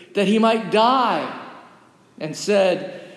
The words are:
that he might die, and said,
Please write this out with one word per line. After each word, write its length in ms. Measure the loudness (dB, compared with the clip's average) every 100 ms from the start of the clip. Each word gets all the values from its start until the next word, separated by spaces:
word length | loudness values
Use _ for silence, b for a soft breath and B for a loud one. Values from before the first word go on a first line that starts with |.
| B
that 140 | -2 2
he 120 | 4
might 320 | 2 2 0
die, 680 | 2 4 2 0 -2 -6 -10 -16 -20 -20 -20 _ _ _ -12
and 140 | -12
said, 680 | -6 0 2 2 0 -6 B B